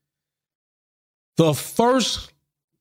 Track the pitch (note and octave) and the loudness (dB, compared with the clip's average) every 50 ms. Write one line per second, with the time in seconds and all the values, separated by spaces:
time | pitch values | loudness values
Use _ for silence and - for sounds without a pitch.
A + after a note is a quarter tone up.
0 | _ _ _ _ _ _ _ _ _ _ _ _ _ _ _ _ _ _ _ _ | _ _ _ _ _ _ _ _ _ _ _ _ _ _ _ _ _ _ _ _
1 | _ _ _ _ _ _ _ - E3 D#3 C#3+ - - - - - A#3 A#3+ C4 C4 | _ _ _ _ _ _ _ 2 2 2 2 -2 -6 -4 -2 0 2 2 2 2
2 | G#3 - - - - - _ _ _ _ _ _ _ _ _ _ | 0 -2 -6 -8 -12 -16 _ _ _ _ _ _ _ _ _ _